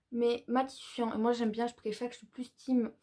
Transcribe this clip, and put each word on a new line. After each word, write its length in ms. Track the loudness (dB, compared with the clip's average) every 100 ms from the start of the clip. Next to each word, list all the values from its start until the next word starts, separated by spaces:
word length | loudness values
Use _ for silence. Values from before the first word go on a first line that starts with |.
| _
mais 320 | 0 2 2 0
matifiant. 680 | 0 0 -4 -10 -4 -2
Et 40 | 2
moi 140 | 2
j'aime 200 | 2 0
bien, 160 | 0 -4
je 80 | -4
préfère 340 | -8 -6 -6
que 40 |
je 60 | -8
suis 80 | -16
plus 260 | -12 -12 _
team 360 | 0 2 2 -4